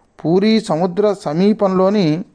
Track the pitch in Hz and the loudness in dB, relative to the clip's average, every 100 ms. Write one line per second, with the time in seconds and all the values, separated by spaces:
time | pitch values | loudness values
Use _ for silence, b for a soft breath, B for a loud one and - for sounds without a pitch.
0 | b - 156 180 214 220 214 156 185 175 | b -8 0 0 2 0 0 -2 -2 -2
1 | 208 196 156 156 202 220 196 185 190 214 | -2 -2 -6 0 0 2 0 2 0 2
2 | 165 156 - | 0 -2 -6